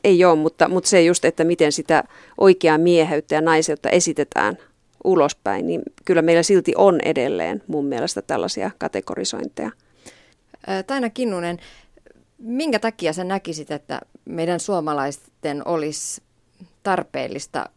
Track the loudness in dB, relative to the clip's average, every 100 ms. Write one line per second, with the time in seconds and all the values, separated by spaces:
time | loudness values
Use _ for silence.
0 | 4 6 6 6 2 2 2 2 2 4
1 | 4 4 0 0 0 2 2 0 0 0
2 | 0 -16 -20 4 4 6 4 4 4 4
3 | 2 -2 -2 0 2 2 2 -4 0 0
4 | 0 -2 -2 -2 -2 -4 _ _ _ _
5 | 0 2 2 0 -6 -4 -4 -6 -8 _
6 | 0 2 4 2 4 2 2 4 4 4
7 | 0 -2 -2 -4 -6 -8 -6 -6 -4 -4
8 | -6 -8 -6 -6 -4 -6 -8 -8 -8 -6
9 | -8 -8 -8 -8 -12 -10 -12 -12 _ _
10 | -20 _ _ _ _ _ -10 -10 -6 -6
11 | -6 -4 -4 -4 -6 -8 -12 -20 _ _
12 | _ _ _ _ -8 -6 -2 -2 -2 -4
13 | -4 -4 -4 -6 -6 -12 -10 -12 -8 -12
14 | -12 _ -12 -6 -4 -4 -2 -4 -2 -4
15 | -4 -8 _ _ -8 -6 -4 -4 -4 -8
16 | -10 -12 _ _ _ _ -20 _ -4 -4
17 | -4 -8 -8 -10 -10 -10 -10